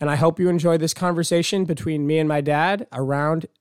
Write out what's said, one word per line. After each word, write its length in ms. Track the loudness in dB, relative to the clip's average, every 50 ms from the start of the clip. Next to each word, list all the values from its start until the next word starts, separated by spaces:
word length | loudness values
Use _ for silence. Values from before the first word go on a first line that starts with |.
and 100 | -2 0
I 60 | 2
hope 240 | 2 2 2 2 2
you 80 | 2 0
enjoy 300 | 2 2 2 2 2 2
this 140 | 0 -2 -4
conversation 720 | -2 -2 -2 0 -2 0 0 0 0 0 0 -2 -2 -2
between 420 | -2 -4 -4 -4 -4 -2 -2 0
me 120 | 0 2 2
and 100 | 2 2
my 120 | 0 0
dad 460 | 0 0 2 2 2 0 0 -2 -6 -8
around 540 | -8 -6 -4 -2 -2 0 0 0 0 -2 -4 -8 _ _